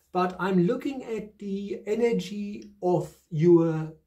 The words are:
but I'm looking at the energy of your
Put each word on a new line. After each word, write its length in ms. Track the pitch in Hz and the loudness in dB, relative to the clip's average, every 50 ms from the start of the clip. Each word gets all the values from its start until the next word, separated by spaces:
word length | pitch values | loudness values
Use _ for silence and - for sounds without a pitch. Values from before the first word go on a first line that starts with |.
| _ _ | _ _
but 240 | - 180 185 180 180 - | -4 -4 -2 -2 -4 -6
I'm 280 | 175 196 190 180 170 | -4 0 2 2 2
looking 360 | 190 254 262 - 285 269 254 - | 2 0 -2 -4 -8 -8 -8 -8
at 340 | - 226 214 - - - _ | -8 -8 -8 -10 -12 -16 _
the 440 | 208 202 196 202 202 202 - - - | -10 -8 -8 -8 -6 -8 -10 -8 -4
energy 880 | 208 214 226 240 233 190 185 170 - 208 208 202 202 208 226 - - - _ | -4 0 0 2 2 2 0 -2 -6 -8 -8 -8 -8 -10 -12 -14 -18 -14 _
of 300 | 180 180 170 156 156 - - _ _ _ | -2 0 0 0 -2 -6 -12 _ _ _
your 640 | 170 147 160 175 170 165 165 165 160 160 156 156 - - _ | -2 4 6 8 8 8 6 2 0 -4 -6 -8 -12 -18 _